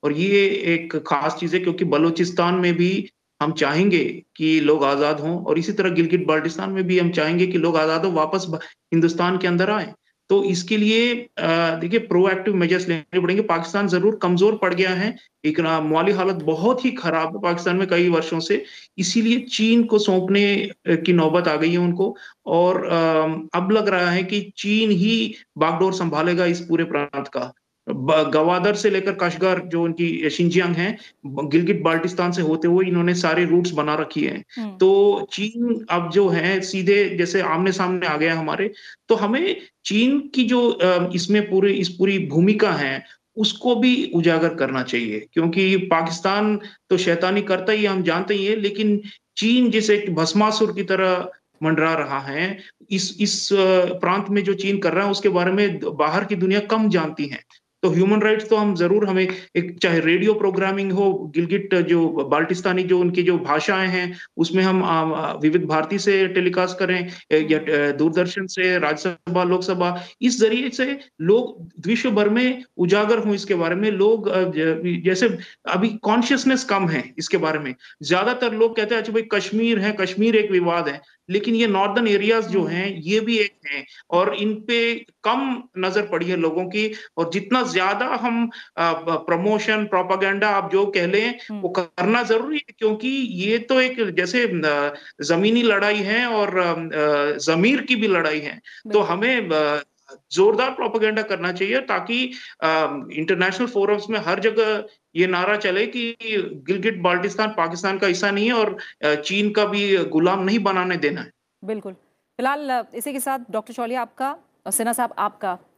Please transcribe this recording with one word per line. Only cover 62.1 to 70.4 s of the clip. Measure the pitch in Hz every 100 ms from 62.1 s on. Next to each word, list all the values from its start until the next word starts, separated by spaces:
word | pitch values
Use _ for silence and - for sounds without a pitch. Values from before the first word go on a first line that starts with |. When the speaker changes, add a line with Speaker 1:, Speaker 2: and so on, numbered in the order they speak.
| 147 - 147 165 180 196 185
Speaker 1:
जो | 185 180
उनकी | 175 175
जो | 175 175
भाषाएं | 175 151 151 190 185
हैं | 180 180 180 - -
उसमें | 170 175
हम, | 190 185
आ, | 180 165 160
आ, | 151 156
विविध | - 151 170
भारती | 156 156 - 202
से | - 196 190
टेलीकास्ट | 185 180 180 185 180
करें, | 185 185 180 - -
ए, | 156 151
या, | 156
Speaker 2:
हम्म। | 151 151 147
Speaker 1:
अ, | 135
दूरदर्शन | 156 160 175 202 190
से, | 190 185 180
राज्यसभा, | 151 151 190 170 - 175
लोकसभा, | 180 180 180 180 175 175 - -
इस | 247 233